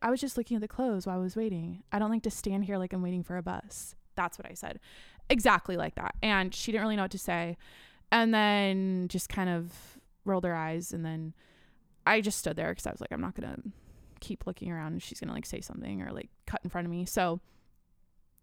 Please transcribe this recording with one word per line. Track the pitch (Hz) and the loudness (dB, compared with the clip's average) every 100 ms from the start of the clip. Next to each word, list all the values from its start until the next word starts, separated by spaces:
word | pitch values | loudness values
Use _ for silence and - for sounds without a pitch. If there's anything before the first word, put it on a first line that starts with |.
I | 226 | 0
was | 254 | 2
just | 269 - | 0 -2
looking | 220 | 0
at | 226 | -2
the | 214 | -2
clothes | - 254 196 185 | -2 0 0 0
while | 185 | -2
I | |
was | 185 220 | -2 0
waiting. | 220 175 165 180 - | -2 -2 -4 -8 -4
I | 202 | 0
don't | 214 | 2
like | 226 | 2
to | 220 | 0
stand | - 208 190 196 | -2 -2 0 0
here | 196 | -2
like | 185 | -2
I'm | 185 | -2
waiting | 180 180 | 0 -2
for | 170 180 | -2 -4
a | |
bus." | 175 185 208 - - - - | -4 -6 -8 -12 -14 -16 -10
That's | - 175 - | -2 -2 -2
what | - | -12
I | |
said. | - - - - - - - - | -10 -10 -10 -14 -20 -20 -20 2
Exactly | 240 233 185 - 175 | 6 8 6 4 -2
like | 156 | -2
that. | - - - | -4 -6 0
And | 220 196 185 | 2 4 2
she | - - | -2 -2
didn't | 220 | 0
really | 220 208 | 2 2
know | |
what | 185 | 0
to | 190 | -2
say. | - 175 170 170 - - - - - | -2 0 -2 -6 -12 -20 -20 -20 4
And | 226 226 | 6 8
then | 220 208 208 196 190 190 185 180 | 6 6 6 4 4 2 2 0
just | 180 - | -2 -2
kind | - 185 | 0 2
of | 170 175 - - - _ _ | 0 -2 -10 -18 -20 _ _
rolled | - 190 | 0 2
her | 180 | 2
eyes. | 165 160 165 175 | 0 -2 -2 -4
And | 175 | -4
then | 160 160 160 - - - - _ _ _ - | -4 -4 -6 -10 -20 -20 -20 _ _ _ 4
I | 214 | 6
just | 208 - | 4 0
stood | - 151 | -2 -2
there | 165 | -2
'cause | 175 - | -2 -6
I | |
was | - | -8
like, | - | -6
"I'm | - | -4
not | 180 | -4
gonna | - - - - - - - - - | -6 -8 -8 -10 -14 -20 -20 -20 -18
keep | - 202 - | -10 -8 -8
looking | 175 185 | -6 -6
around. | 165 156 165 | -6 -6 -6
She's | - - | -8 -10
gonna, | - | -8
like, | - - | -8 -8
say | - | -10
something | - - - - | -10 -10 -8 -8
or, | - | -8
like, | - - - - | -8 -12 -16 -8
cut | - | -6
in | 175 | -4
front | 180 175 | -4 -4
of | |
me." | 175 180 | -4 -2
So | - 180 170 - - _ _ _ _ _ _ _ _ | 0 2 0 -6 -20 _ _ _ _ _ _ _ _